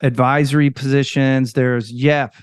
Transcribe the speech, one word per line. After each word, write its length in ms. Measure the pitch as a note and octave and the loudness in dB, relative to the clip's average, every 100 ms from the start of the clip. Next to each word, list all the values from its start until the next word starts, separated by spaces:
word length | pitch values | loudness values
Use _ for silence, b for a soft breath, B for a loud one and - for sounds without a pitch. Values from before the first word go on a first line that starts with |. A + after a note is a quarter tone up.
advisory 680 | C#3 A#2 B2+ C#3+ C#3 D3 C#3+ | -2 0 2 2 2 2 0
positions, 840 | - C#3 C#3 C3+ C#3+ C3+ C3 B2 | 0 -2 0 0 0 0 0 0
there's 380 | C3+ B2 A#2+ A2 | 0 0 -2 -6
yep, 420 | A#2+ C#3+ D3 B2 - | -2 0 0 -2 -10